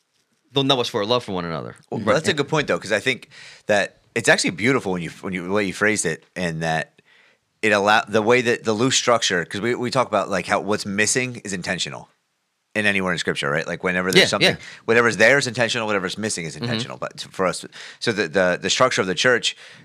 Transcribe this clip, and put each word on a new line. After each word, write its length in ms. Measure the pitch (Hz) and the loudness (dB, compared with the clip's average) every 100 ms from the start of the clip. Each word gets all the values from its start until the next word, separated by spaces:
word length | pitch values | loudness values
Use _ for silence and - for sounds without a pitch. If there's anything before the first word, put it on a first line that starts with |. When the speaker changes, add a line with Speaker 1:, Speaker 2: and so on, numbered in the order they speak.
| _ _ _ _ _ | _ _ _ _ _
Speaker 1:
They'll 120 | 127 | -2
know 160 | 135 131 | 0 0
us 80 | 117 | 0
for 100 | 113 | -2
our 60 | 104 | 0
love 180 | 123 | 0
for 80 | 113 | -2
one 140 | 90 87 | -6 -4
another. 300 | 78 57 - - | -6 -10 -14 -10
Speaker 2:
Well, 120 | - | -4
Speaker 1:
Right. 120 | 98 | 0
Speaker 2:
that's 140 | 135 180 | 0 0
a 60 | |
good 140 | 151 135 | -2 0
point, 180 | 156 104 | 0 0
though, 100 | 87 | -2
'cause 140 | 90 | 0
I 80 | 104 | -2
think 300 | 131 120 - - - - - | 0 -4 -6 -20 -20 -8 0
that 360 | 101 87 _ _ | 2 0 _ _
it's 160 | 117 113 | -2 2
actually 220 | 185 - | 2 0
beautiful 400 | 82 113 131 98 | -2 0 0 0
when 100 | 90 | -4
you, 80 | 80 - | -6 -10
when 120 | 95 | -8
you, 100 | 92 87 | -6 -2
the 20 | |
way 100 | 101 | -2
you 100 | 101 | -2
phrased 320 | 82 107 107 85 | 0 0 2 -2
it, 180 | 78 _ - | -4 _ -6
and 260 | 87 80 | -4 -2
that 400 | 82 80 - _ _ _ _ _ _ _ | -2 -2 -4 _ _ _ _ _ _ _
it 80 | 110 | 2
allow-, 320 | 104 101 107 - | 4 4 4 2
the 140 | 107 | 0
way 200 | 107 123 | 4 4
that 220 | 120 117 110 | 4 0 0
the 80 | |
loose 220 | 107 127 - | 0 2 2
structure, 480 | - 117 - 92 80 | 2 2 2 -2 -2
'cause 160 | 101 | -4
we, 120 | 113 | -4
we 160 | 113 120 | -4 -2
talk 180 | 131 117 | -2 0
about, 220 | 104 - | 0 0
like, 160 | 95 87 | -2 0
how 140 | 101 | -2
what's 260 | 90 104 107 | 0 -2 -2
missing 520 | 98 107 131 123 120 | 0 0 0 -4 -6
is 100 | 107 | -8
intentional 560 | 95 85 87 78 62 - _ _ _ _ _ _ 107 | -8 -4 -4 -6 -10 -16 _ _ _ _ _ _ -2
in 100 | 104 | 0
anywhere 260 | 98 92 | 2 0
in 40 | 82 | -2
scripture, 300 | - 80 71 | -2 -2 0
right? 160 | 76 - | -2 -2
Like, 180 | 85 | -4
whenever 280 | 92 90 92 | -2 0 2
there's 120 | 165 175 | 4 4
Speaker 1:
Yeah, 20 | |
Speaker 2:
something, 220 | 104 170 - | 2 2 0
Speaker 1:
yeah. 60 | - - - | -8 -8 2
Speaker 2:
whatever's 320 | 113 120 101 | 4 4 6
there 200 | 110 139 | 6 4
is 100 | 131 | 2
intentional, 400 | 117 113 123 107 | -2 -2 -2 -2
whatever's 300 | 101 90 - | -2 -2 -4
missing 280 | 107 92 80 | -6 -4 -8
is 100 | 78 | -6
Speaker 1:
Mm-hmm. 100 | 120 | -4
Speaker 2:
intentional. 320 | - 71 65 | -4 -6 -8
But 200 | - - | -10 -10
t-, 120 | - | -10
for 140 | - 92 | -2 -2
us, 180 | - - - - - | -2 -10 -18 -20 -6
so 120 | - | -2
the, 160 | 101 87 | 0 0
the, 320 | 95 90 85 | 2 2 2
the 80 | 92 | 0
structure 300 | - 127 - | 2 2 2
of 60 | 95 | 0
the 80 | 87 | 2
church, 400 | 127 117 - - - - | 2 2 0 -6 -16 -20